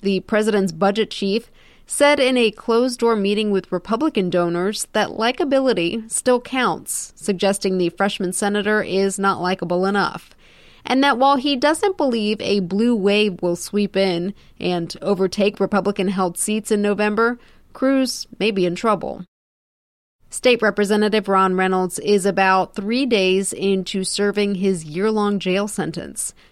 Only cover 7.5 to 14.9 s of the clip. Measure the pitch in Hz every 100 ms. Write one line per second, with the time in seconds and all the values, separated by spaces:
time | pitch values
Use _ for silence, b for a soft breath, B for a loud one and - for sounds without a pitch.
7.5 | 196 196 185 170 - 202 - 185 185 208
8.5 | 208 202 214 - 190 196 190 196 180 180
9.5 | 190 170 175 190 202 180 - - _ b
10.5 | b b b - 262 285 277 269 277 277
11.5 | 277 294 320 403 381 285 233 208 214 -
12.5 | 202 175 190 233 233 190 208 214 175 180
13.5 | 175 - 202 202 202 190 170 180 202 b
14.5 | - 180 175 165